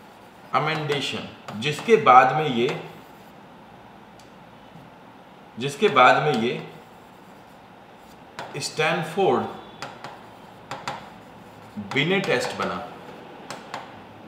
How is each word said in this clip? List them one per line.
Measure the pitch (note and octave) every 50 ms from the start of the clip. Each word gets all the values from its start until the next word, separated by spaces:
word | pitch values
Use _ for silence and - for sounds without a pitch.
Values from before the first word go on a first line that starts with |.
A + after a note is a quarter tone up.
| - - - - - - - - - - -
अमेंडेशन, | C3 D3 D3+ D#3+ D#3 D3+ C#3+ C#3+ C#3 - - A2 F#2+ F#2 - - - - - G#2+
जिसके | G#2 A#2 D3+ D3 - - A#3 A3
बाद | F3+ - C3 B2+ B2+ C3 C3+ D3
में | D#3 D#3
ये, | C#3+ B2 A2+ B2 C#3+ E3+ - - - - - - - - - - - - - - - - - - - - - - - - - - - - - - - - - - - - - - - - - - - - - - - - - - - - - - - - G#2+
जिसके | B2 C#3+ - - G#3+
बाद | G3+ - C3 B2+ C3 C3+ C#3+ D3
में | D3+ C3+
ये | A2+ A2+ B2 D3+ E3 - - - - - - - - - - - - - - - - - - - - - - - - - - - - - - - - - - - - - - -
स्टैनफोर्ड | C#3+ - - - D#3 D#3 D#3+ E3+ F3 D#3+ - - G3+ F#3+ D3+ A#2+ A2 G#2+ - - - - - - - - - - - - - - - - - - - - - - - - - - - - - - - - - - - - - - - - - - - - - - G#2
बिने | G2+ - - C3+ D3 E3+ F#3+ G3
टेस्ट | - E3 C3+ B2 - - -
बना | G#2+ G2 F3+ F3+ - - - - - - - - - - - - - - - - - - - - - - - - - - - - - -